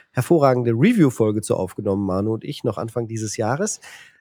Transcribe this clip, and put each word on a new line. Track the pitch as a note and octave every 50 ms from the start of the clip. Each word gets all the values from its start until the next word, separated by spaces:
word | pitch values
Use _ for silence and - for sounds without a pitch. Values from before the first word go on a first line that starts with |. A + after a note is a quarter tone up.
| - _
hervorragende | _ B2+ - - F3 D#3 C#3 C3 B2+ B2 A#2+ A#2+
Review-Folge | A2+ A#2 D#3 A#3 B3+ G#3 D#3 C3 - - A2+ G#2+ G#2 G#2+
zu | - - -
aufgenommen, | - F#2+ F#2 - - G2+ G2+ G2 G2+ G2+
Manu | F#2+ F#2 F#2+ G2+ A2 A2+
und | A2 -
ich, | - - - -
noch | A#2+ G#2 -
Anfang | - A2+ - A#2+ A#2
dieses | G#2+ A2+ A2 A2 G#2 -
Jahres. | - A2 G#2+ C3 D3+ G#3 G#3+ - - - - - - - - _ _